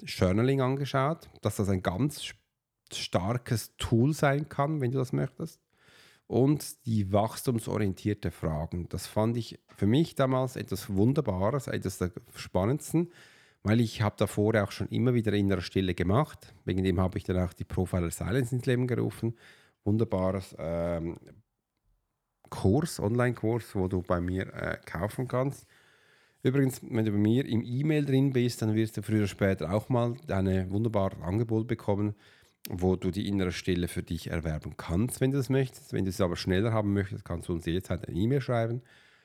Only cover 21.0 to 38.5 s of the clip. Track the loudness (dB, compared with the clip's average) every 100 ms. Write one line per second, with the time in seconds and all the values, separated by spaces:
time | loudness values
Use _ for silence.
21 | -4 -8 -14 -20 _ _ _ _ _ _
22 | _ _ _ _ -14 0 2 4 0 -2
23 | -2 0 0 0 -2 -2 -4 -2 0 -2
24 | 0 -2 0 -2 -4 -6 -6 -6 -8 -6
25 | -6 -4 -4 -2 -2 -6 -18 _ _ _
26 | _ _ _ _ 0 2 0 -2 -4 0
27 | 2 4 4 4 2 -2 -2 -2 0 0
28 | 2 4 4 2 0 0 0 2 0 -2
29 | 0 2 2 2 0 2 0 -2 0 0
30 | 0 -4 -4 0 2 2 0 0 0 2
31 | 0 -2 -2 -2 0 0 -2 -4 -2 0
32 | 0 -4 -14 -20 _ _ -8 0 2 2
33 | 0 -2 -2 0 0 -2 -2 0 0 -4
34 | -6 -6 -4 -4 -2 -4 -6 -10 -2 0
35 | 0 0 0 0 0 0 0 -6 -8 -4
36 | -2 0 -2 0 0 2 2 0 2 0
37 | 0 -6 -8 -8 -4 -4 -2 -4 -2 -6
38 | -4 -2 0 0 0